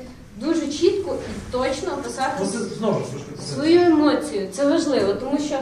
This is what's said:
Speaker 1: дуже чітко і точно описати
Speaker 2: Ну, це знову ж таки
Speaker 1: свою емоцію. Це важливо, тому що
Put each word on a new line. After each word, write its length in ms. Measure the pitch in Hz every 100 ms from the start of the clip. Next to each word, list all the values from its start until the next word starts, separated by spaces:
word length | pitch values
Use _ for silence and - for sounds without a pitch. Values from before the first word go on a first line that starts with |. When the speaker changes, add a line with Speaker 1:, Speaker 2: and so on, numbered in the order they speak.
| - - - 202
Speaker 1:
дуже 280 | 277 330 -
чітко 460 | - 359 - -
і 380 | - - - -
точно 400 | 247 269 269 370
описати 400 | 277 240 254 269 277
Speaker 2:
Ну, 60 | 196
це 120 | 233
знову 400 | 190 - 214 160
ж 40 | -
таки 360 | - - -
Speaker 1:
свою 380 | - - 302 349
емоцію. 680 | 349 302 294 247 - 202 190
Це 140 | - 285
важливо, 420 | 330 285 240 196
тому 240 | 208 262 294
що 180 | 294 277